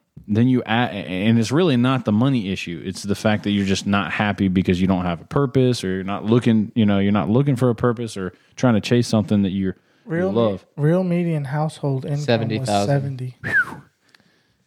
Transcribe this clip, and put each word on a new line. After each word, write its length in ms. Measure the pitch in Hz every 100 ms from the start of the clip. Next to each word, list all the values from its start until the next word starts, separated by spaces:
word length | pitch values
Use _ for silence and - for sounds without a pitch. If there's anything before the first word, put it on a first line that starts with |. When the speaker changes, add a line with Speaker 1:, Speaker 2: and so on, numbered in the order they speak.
| _ - -
Speaker 1:
then 200 | 104 123
you 140 | 127
add, 260 | - 113 123
and 460 | 98 71 90 107 117
it's 120 | 110
really 260 | 135 180 127
not 260 | 123 131 -
the 60 |
money 400 | 107 131 131 95
issue. 300 | 92 - 85
It's 200 | - 90
the 120 | 98 101
fact 280 | 110 107
that 80 | 104
you're 140 | 101 98
just 200 | 95 -
not 260 | 101 82
happy 360 | - 104 98 98
because 320 | 92 92 87
you 60 | 92
don't 160 | 92 90
have 160 | 85
a 40 | -
purpose, 580 | 143 143 131 127 123
or 40 | 95
you're 160 | 92
not 220 | 92 101 101
looking, 460 | 120 120 113 101 -
you 100 | 104
know, 140 | 101
you're 120 | 98
not 160 | 104 80
looking 260 | 113 143 127
for 140 | 131
a 60 | 113
purpose 400 | 123 117 117 101
or 160 | 92 - _ -
trying 180 | 127 110
to 60 |
chase 260 | - 120 117
something 340 | 110 95 104
that 80 | 98
you're, 240 | 95 95 - _ _ -
Speaker 2:
Real 220 | 165 185
Speaker 1:
you 40 |
Speaker 2:
me-, 40 | 117
Speaker 1:
love. 260 | 113 95 - -
Speaker 2:
real 260 | 147 175
median 420 | 185 175 175 156 139
household 580 | 147 156 - 147 135 131
income 120 | 143
was 80 | 147
Speaker 3:
Seventy 340 | 117 113 107
thousand. 280 | 123 101 101
Speaker 2:
seventy. 480 | 139 139 131 127 123 - 1077 1077 - - _ _ _ _ _ _ _